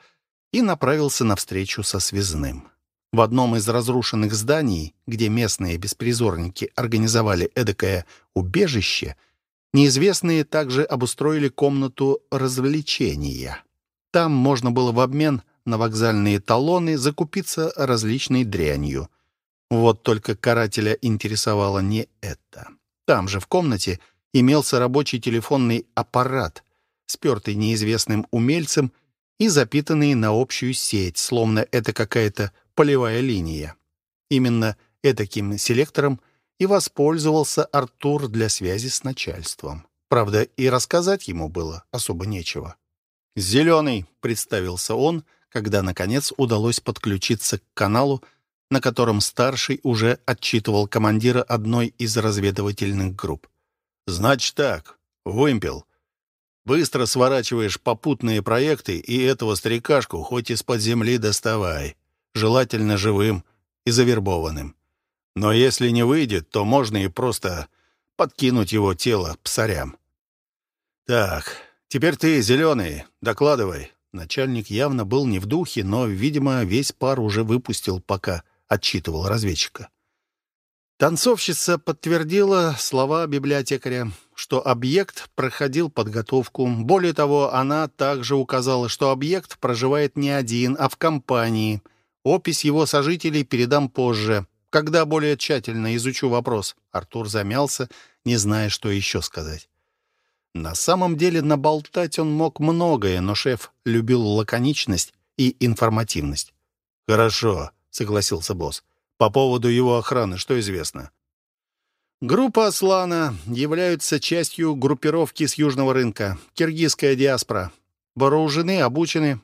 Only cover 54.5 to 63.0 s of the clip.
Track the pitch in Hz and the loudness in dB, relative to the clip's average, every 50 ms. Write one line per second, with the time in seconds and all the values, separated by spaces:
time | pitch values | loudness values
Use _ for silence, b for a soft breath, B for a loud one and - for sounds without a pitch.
54.5 | - - 147 135 101 78 - - - _ _ _ _ _ _ - 95 110 139 151 | -2 -2 -2 0 -2 -4 -8 -14 -20 _ _ _ _ _ _ -6 0 2 2 2
55.5 | 131 107 95 78 64 76 76 _ _ _ _ _ _ _ _ _ _ _ _ _ | 2 0 -2 -4 -6 -8 -12 _ _ _ _ _ _ _ _ _ _ _ _ _
56.5 | _ _ _ - 131 165 160 - - 143 123 110 - 131 127 127 139 131 117 - | _ _ _ 0 0 0 0 0 0 -2 -2 0 2 2 4 4 4 2 0 -2
57.5 | 127 117 110 104 90 - - - 117 107 - 156 139 - - 117 110 107 98 117 | -2 -2 -2 -2 -4 -4 -4 -4 -4 -2 -2 -2 -2 -2 -2 -2 -2 -2 0 0
58.5 | 113 120 135 156 151 - - - 95 82 - - 117 127 127 127 135 - 120 110 | 0 2 2 0 0 -2 -2 -6 -6 -6 -6 -4 -2 0 2 2 0 0 0 -2
59.5 | 104 92 - 113 113 117 117 - 151 139 117 - - - - - 123 123 117 - | -2 -2 0 -2 -2 -2 0 2 2 2 2 0 -6 -8 -8 -4 -4 -4 -4 -2
60.5 | 120 107 - - 123 113 107 110 117 120 110 113 123 123 107 107 104 - - 113 | -4 -4 -2 -2 -2 0 0 0 0 2 2 2 2 2 2 0 -2 0 0 0
61.5 | 110 110 101 87 80 73 71 71 - - _ _ _ _ _ _ _ 110 107 110 | 0 0 0 -2 -2 -4 -6 -8 -10 -14 _ _ _ _ _ _ _ 0 2 4
62.5 | 113 127 127 117 - 113 107 107 104 98 | 4 4 4 2 0 0 0 2 2 2